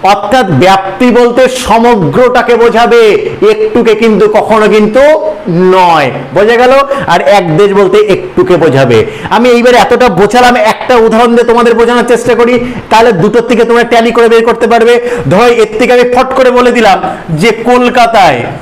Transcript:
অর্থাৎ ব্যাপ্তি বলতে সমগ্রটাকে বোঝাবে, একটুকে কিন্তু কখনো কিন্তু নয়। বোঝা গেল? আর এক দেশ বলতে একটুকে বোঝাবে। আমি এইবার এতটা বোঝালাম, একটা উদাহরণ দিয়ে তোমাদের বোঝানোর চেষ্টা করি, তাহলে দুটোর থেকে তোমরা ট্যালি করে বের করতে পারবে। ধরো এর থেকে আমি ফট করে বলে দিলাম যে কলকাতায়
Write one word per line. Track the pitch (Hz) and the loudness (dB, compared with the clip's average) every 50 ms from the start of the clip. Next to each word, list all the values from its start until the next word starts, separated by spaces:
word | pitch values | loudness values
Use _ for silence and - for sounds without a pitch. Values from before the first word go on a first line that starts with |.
| - 190 | 0 0
অর্থাৎ | 202 - - - 262 254 247 185 151 127 | 0 0 -2 -2 -2 -2 0 0 0 0
ব্যাপ্তি | 180 185 190 190 190 - - - 254 247 208 240 | 2 2 0 0 -2 -8 -4 -2 0 0 2 2
বলতে | 240 240 240 262 254 254 - - - | 0 2 2 2 0 0 0 -6 -2
সমগ্রটাকে | - 208 233 226 240 233 208 165 143 143 214 254 240 247 247 233 233 240 220 | -2 0 2 2 2 0 0 -2 -2 0 0 0 2 0 -2 0 0 0 2
বোঝাবে, | 233 233 185 226 240 220 233 233 226 214 190 - - - - - - 214 | 2 0 2 0 0 2 2 2 2 2 0 -2 -4 -6 -4 0 0 0
একটুকে | 214 214 220 214 214 240 226 226 214 214 | 0 0 -2 -2 -2 0 0 0 0 0
কিন্তু | 226 226 214 185 208 208 - | 0 0 2 2 0 0 0
কখনো | 208 - - 220 220 214 202 202 | -2 0 0 0 0 0 2 2
কিন্তু | 214 208 208 - 262 277 302 311 311 - - - - - 214 165 175 185 185 185 | 2 0 2 2 2 2 4 2 0 -2 -6 -8 -8 -8 -4 -2 0 2 2 2
নয়। | 190 180 175 165 156 143 127 117 - - - 127 | 2 2 2 2 0 0 -2 -4 -8 -12 -4 -2
বোঝা | 170 208 220 240 233 | 0 0 2 2 2
গেল? | 247 254 269 277 277 277 - - - - | 2 2 2 0 0 -2 -4 -6 -4 -2
আর | 170 185 - 185 202 196 | -2 0 2 2 0 0
এক | 180 165 156 170 | 0 0 0 0
দেশ | 208 202 202 196 | 0 2 2 0
বলতে | 202 180 - - - - 180 | 0 2 2 0 0 0 -2
একটুকে | - - - - - 180 - 180 160 | -4 -4 -6 -2 -2 0 0 0 0
বোঝাবে। | 165 156 127 135 135 123 117 110 - - - - - - 180 | 0 0 2 0 0 2 0 0 0 -2 -8 -12 -8 -4 -2
আমি | 202 240 254 240 | 0 2 2 2
এইবার | 240 233 247 247 233 196 | 2 2 2 2 2 2
এতটা | - 240 233 247 247 180 165 | 0 0 0 0 0 0 0
বোঝালাম, | 208 202 - 247 247 247 240 247 214 220 | -2 0 2 2 2 2 2 0 0 -2
একটা | 214 - - - 254 240 220 | -4 -4 -4 -2 0 2 2
উদাহরণ | 220 220 220 247 233 233 | 2 2 2 2 2 2
দিয়ে | 240 233 233 | 0 0 0
তোমাদের | 226 240 240 240 226 220 | 0 0 2 0 2 0
বোঝানোর | 233 233 247 240 226 247 | 0 0 0 -2 0 -2
চেষ্টা | 240 226 - 254 233 233 | -2 -2 0 -2 0 0
করি, | 240 233 254 240 - - - - - - | 0 0 0 -2 -4 -6 -10 -12 -6 -2
তাহলে | 226 220 233 247 214 165 | 0 2 2 2 0 0
দুটোর | 160 208 233 240 233 - | -2 0 0 -2 0 0
থেকে | 247 208 233 226 | 0 0 0 0
তোমরা | 233 233 226 233 | 0 -2 0 0
ট্যালি | 240 233 226 233 226 | 0 0 0 0 0
করে | 233 233 226 | 0 2 2
বের | 226 226 226 240 | 2 2 2 0
করতে | 240 233 240 214 | -2 -2 0 0
পারবে। | 233 233 233 240 240 240 240 - - - - 139 | 0 2 2 2 2 0 -2 -4 -6 -6 -4 -2
ধরো | 170 196 240 247 240 233 | 0 2 2 2 2 0
এর | 214 208 - - | -2 -2 -2 -4
থেকে | 247 - 247 | 0 0 2
আমি | 247 247 247 247 | 0 0 0 0
ফট | 254 254 254 269 269 | -2 -2 -2 -2 0
করে | 254 247 240 247 | 0 2 2 2
বলে | 247 247 - | 0 0 0
দিলাম | 240 220 202 185 190 - - - - - - 160 147 | 2 2 2 0 0 -2 -8 -10 -10 -8 -8 -4 -2
যে | 185 233 220 226 226 240 | -2 -2 -2 -2 -2 -2
কলকাতায় | 247 247 247 233 - 247 233 233 226 214 185 160 135 120 117 - - - | 0 0 0 0 0 0 0 0 2 2 0 0 0 -4 -6 -10 -12 -14